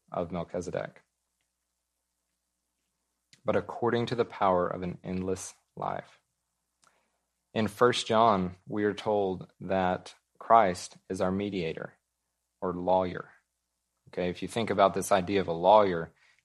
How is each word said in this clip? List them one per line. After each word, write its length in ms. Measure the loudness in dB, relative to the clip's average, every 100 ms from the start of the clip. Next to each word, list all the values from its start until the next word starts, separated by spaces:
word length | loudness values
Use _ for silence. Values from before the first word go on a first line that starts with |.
| _
of 200 | -6 -6
Melchizedek.'" 720 | -6 -6 -8 -6 -6 -8 -14 _ _ _ _ _ _ _ _ _ _ _ _ _ _ _ _ _ _ _ _ _ _ _ _ -4
But 100 | -2
according 520 | -4 -4 0 0 -2
to 80 | -2
the 100 | -4
power 420 | 0 2 2 0
of 160 | -4
an 160 | -8 -8
endless 520 | -8 -6 -6 -6 -10 -18 _ -10
life. 440 | -8 -8 -12 _ _ _ _ _ _ _ _ _ _ _ _ _ _
In 140 | -4 -4
First 380 | 4 4 4 0
John, 520 | 4 6 4 0 -6 -10
we 160 | -2
are 100 | 0
told 560 | 0 -2 0 0 -4 -10 _
that 520 | -4 0 0 -2 -6 -20 _ _
Christ 600 | 4 6 6 0 -10 -16 -10
is 120 | -4
our 100 | -2
mediator 640 | -2 -4 -4 -6 -6 -12 _ _ _ _ _ _ -8
or 140 | -6
lawyer. 580 | -4 2 2 2 -6 -14 -20 _ _ _ _ _ _ _
Okay, 200 | -4 -4
if 120 | -4
you 60 | -6
think 220 | -6 -2
about 240 | 4 4
this 180 | 2 0
idea 280 | 0 2 -2
of 80 | -2
a 60 |
lawyer, 600 | 0 6 6 6 0 -6 _ _ _